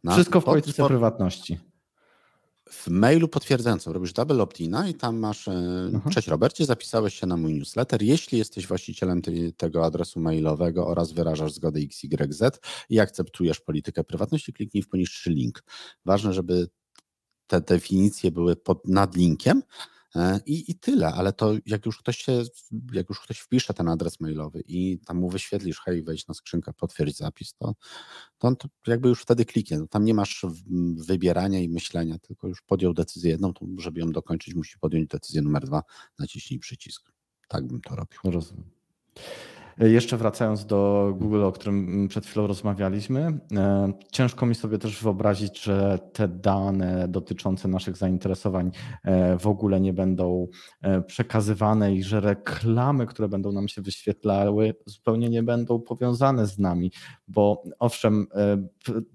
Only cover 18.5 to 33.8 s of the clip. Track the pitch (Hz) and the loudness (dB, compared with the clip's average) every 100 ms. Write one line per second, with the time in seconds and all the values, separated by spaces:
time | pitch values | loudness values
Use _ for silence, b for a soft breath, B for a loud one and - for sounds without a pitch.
18.5 | 85 - 90 - 95 98 90 87 80 - | 0 0 -2 2 2 4 4 4 4 2
19.5 | 262 - B B B B 85 90 101 131 | 2 0 B B B B 0 2 0 -2
20.5 | 160 160 170 - 277 78 80 95 95 110 | -6 -4 -6 0 2 2 0 -2 2 0
21.5 | 107 - 107 113 - - 117 - 123 120 | 0 -2 -4 -4 -6 -6 -4 0 0 -2
22.5 | - _ 113 123 117 90 98 - - - | -10 _ -12 -6 -6 -6 -10 -10 -14 -2
23.5 | 127 - - 85 82 85 - 80 76 76 | 0 0 -2 0 0 -2 -4 -6 -6 -8
24.5 | 82 - 87 92 90 - 87 90 95 - | -10 -8 -4 -2 -4 -6 -4 -2 -4 -6
25.5 | 101 95 78 - 87 80 80 - 85 - | -6 -4 -6 -4 -4 -4 -10 -10 -14 -6
26.5 | 85 - - 95 - 76 - 76 - - | -6 -6 -8 -10 -4 -4 -4 -10 -10 -18
27.5 | - 117 - B B B B B _ 123 | -10 -8 -8 B B B B B _ -2
28.5 | 127 - _ - 117 127 117 - 117 113 | -2 -6 _ -2 2 4 2 2 2 4
29.5 | 117 104 78 80 107 110 107 98 - 92 | 0 -2 -6 -2 2 4 4 0 -4 -8
30.5 | 82 92 90 87 82 80 92 92 87 98 | -8 -4 0 0 -2 -2 2 2 2 2
31.5 | 95 85 85 - 85 82 82 _ - 95 | 0 -2 -4 -4 -4 -4 -6 _ -12 -10
32.5 | 87 _ 95 90 85 - - 87 80 95 | -10 _ 2 2 2 -4 0 0 2 -2
33.5 | 85 90 92 | -4 -10 -10